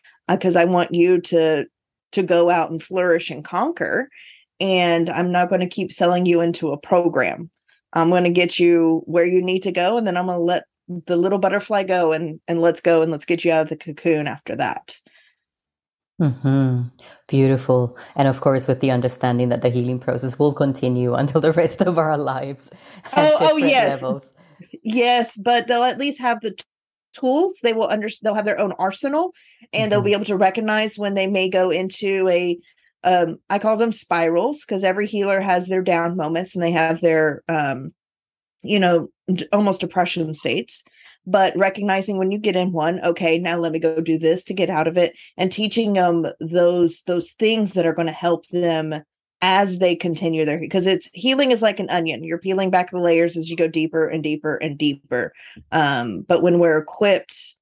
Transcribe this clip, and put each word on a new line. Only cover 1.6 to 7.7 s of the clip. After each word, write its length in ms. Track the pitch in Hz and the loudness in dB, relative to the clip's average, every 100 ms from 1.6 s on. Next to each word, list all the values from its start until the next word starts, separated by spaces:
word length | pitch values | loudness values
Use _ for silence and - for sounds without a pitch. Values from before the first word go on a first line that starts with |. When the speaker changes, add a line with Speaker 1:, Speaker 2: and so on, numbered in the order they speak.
| - _ _ _ _ | -4 _ _ _ _
Speaker 1:
to 120 | 202 | -4
go 260 | 175 170 175 | 0 4 4
out 220 | 175 156 | 2 0
and 100 | 165 | -6
flourish 480 | - 185 180 170 170 | -6 -2 2 0 0
and 120 | 147 | -12
conquer. 640 | 151 180 277 349 101 214 277 - - - _ - | -6 -4 -4 -4 -4 -4 -6 -12 -20 -20 _ -6
And 500 | 190 180 175 170 170 | 0 2 2 2 0
I'm 220 | 170 180 | -2 0
not 180 | 180 180 | 0 2
gonna 180 | 185 180 | 0 -2
keep 240 | - 185 | -4 -8
selling 320 | - 175 180 180 | 0 2 2 2
you 160 | 170 | 2
into 300 | 170 165 156 | 2 -2 -4
a 60 | 143 | -6
program. 720 | - 180 170 143 95 - 170 _ _ | 0 2 2 0 -2 -4 -12 _ _